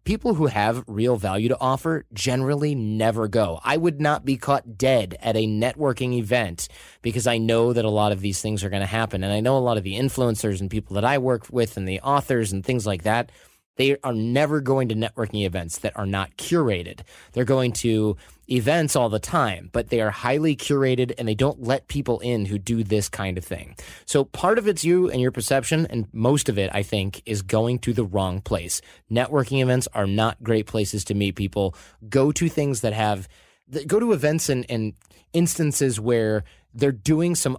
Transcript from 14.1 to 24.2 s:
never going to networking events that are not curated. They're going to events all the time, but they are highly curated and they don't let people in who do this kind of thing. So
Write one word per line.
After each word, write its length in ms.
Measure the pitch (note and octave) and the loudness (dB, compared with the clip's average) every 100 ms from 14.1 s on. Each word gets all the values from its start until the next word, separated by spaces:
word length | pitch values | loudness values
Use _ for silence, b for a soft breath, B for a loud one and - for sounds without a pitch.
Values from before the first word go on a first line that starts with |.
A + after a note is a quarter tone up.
never 480 | A2+ A2+ C3 D3 D3+ | -2 0 2 2 0
going 260 | C3 C3+ B2 | 2 2 2
to 60 | |
networking 500 | A2 G#2+ - G#2+ G#2 | -2 -4 -4 -4 -2
events 340 | F#2+ F2+ E2+ - | -2 -2 -6 -6
that 180 | G#2+ - | -6 -4
are 100 | G2 | -4
not 300 | G2 G2 - | -4 -4 -8
curated. 640 | - E3+ C3 F#2 F2 - - B B | -2 0 2 0 -4 -14 -18 B B
They're 120 | A#2+ | -2
going 280 | B2+ C3 B2 | 2 2 2
to 420 | - A#2+ A2 G#2+ F#2+ b b b | 0 2 2 2 -2 b b b
events 460 | B2 A2+ E3+ D3+ C#3 | 0 2 2 2 2
all 140 | A#2 | 2
the 100 | G#2+ | 0
time, 480 | - E3+ A#2 F2 F2+ | 0 0 0 -2 -6
but 180 | A#2 A2+ | -4 0
they 100 | A#2 | 0
are 100 | G#2+ | 0
highly 460 | - B2 C#3+ D#3 C#3 | 0 0 2 2 0
curated 560 | - C#3+ C3 B2+ A#2+ - | 0 2 2 2 0 -2
and 120 | A2+ | -2
they 60 | |
don't 280 | G#2+ C3+ - | 0 0 0
let 240 | A#2+ C3 - | -2 -2 -2
people 320 | C#3+ B2 A#2 | -4 -2 -2
in 260 | A#2+ A#2 G2+ | 0 -2 -2
who 120 | G#2 | -4
do 240 | F#2 A#2 | -2 -2
this 260 | G2+ G#2+ G2+ | 0 0 -2
kind 300 | - F#2+ F#2 | -6 -6 -6
of 60 | |
thing. 320 | - E2+ - - B B | -8 -10 -12 -18 B B
So 200 | B C#3+ | B 0